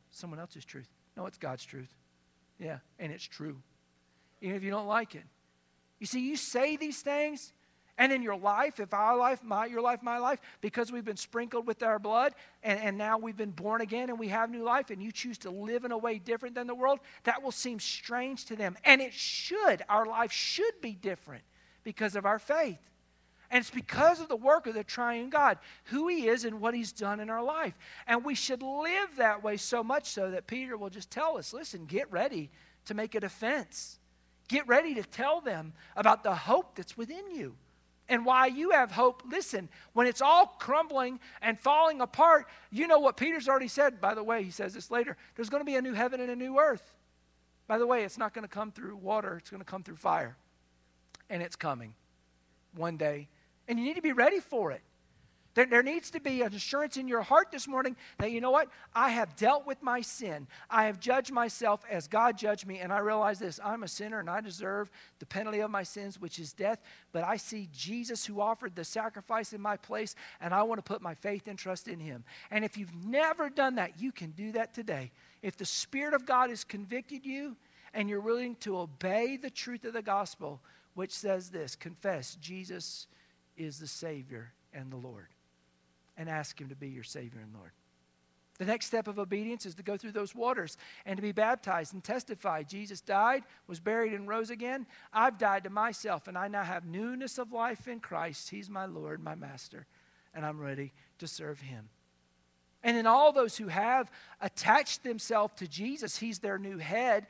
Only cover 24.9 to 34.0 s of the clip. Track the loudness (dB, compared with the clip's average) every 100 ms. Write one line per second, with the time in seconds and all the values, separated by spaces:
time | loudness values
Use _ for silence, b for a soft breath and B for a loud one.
24.9 | -2 -2 -2 0 6 6 4 B B -6
25.9 | -2 0 2 2 2 0 -2 -2 -2 -4
26.9 | -4 -4 -2 -4 -2 -2 -2 -2 -6 B
27.9 | B 2 2 2 -2 -2 -4 -4 -4 0
28.9 | 0 0 4 4 4 0 -2 0 -2 0
29.9 | 0 -2 -2 -2 -4 -6 -8 -6 -8 -8
30.9 | -10 -10 -2 -2 -2 -6 -10 -10 -12 -4
31.9 | -4 -2 0 0 -2 -8 b b b -8
32.9 | -6 -4 -4 -4 -4 -2 -2 -4 -10 -12
33.9 | -14